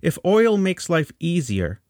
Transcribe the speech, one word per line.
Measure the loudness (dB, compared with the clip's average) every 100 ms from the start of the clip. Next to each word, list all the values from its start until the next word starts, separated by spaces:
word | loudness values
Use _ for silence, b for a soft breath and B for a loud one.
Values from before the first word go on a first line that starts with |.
If | -4 -2
oil | 0 2 4 2
makes | 0 -2 -2
life | -2 -2 -6
easier | -2 -2 -2 -4 -4 -6 _